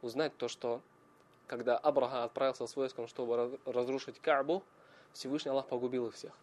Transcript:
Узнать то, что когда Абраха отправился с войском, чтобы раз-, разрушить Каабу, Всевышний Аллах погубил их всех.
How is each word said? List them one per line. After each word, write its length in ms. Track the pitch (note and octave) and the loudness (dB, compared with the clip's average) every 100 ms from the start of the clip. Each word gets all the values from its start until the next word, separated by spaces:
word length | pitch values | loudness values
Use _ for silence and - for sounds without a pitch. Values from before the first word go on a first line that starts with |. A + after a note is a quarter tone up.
Узнать 340 | B2 A#2 D#3 - | -6 -2 -2 -2
то, 100 | A#2+ | -6
что 340 | - A#2+ A#2+ - _ - - - - - | -4 -4 -4 -6 _ -20 -20 -20 -20 -10
когда 300 | A#2+ A#2 A#2 | -4 2 4
Абраха 460 | D3+ C#3 B2 C3 | 4 4 2 0
отправился 440 | A#2 - C3+ B2+ A#2+ | -2 0 0 0 -6
с 80 | - | -2
войском, 320 | C3 - A#2 | -4 -4 -8
чтобы 280 | - A#2+ A#2+ | -6 0 2
раз-, 240 | A#2+ C3 - | 0 -2 -2
разрушить 540 | B2 B2 C3+ - A2+ | 0 0 -2 -4 -4
Каабу, 440 | - C#3+ C#3 F#3 - - - - - | 2 2 4 0 -2 -20 -20 -20 -20
Всевышний 400 | - C3 D3 C#3+ | -10 -4 -2 2
Аллах 160 | C3+ C3 | 0 0
погубил 400 | B2 B2 B2+ A#2 | -2 0 0 -2
их 60 | |
всех. 200 | - - - | -6 -14 -16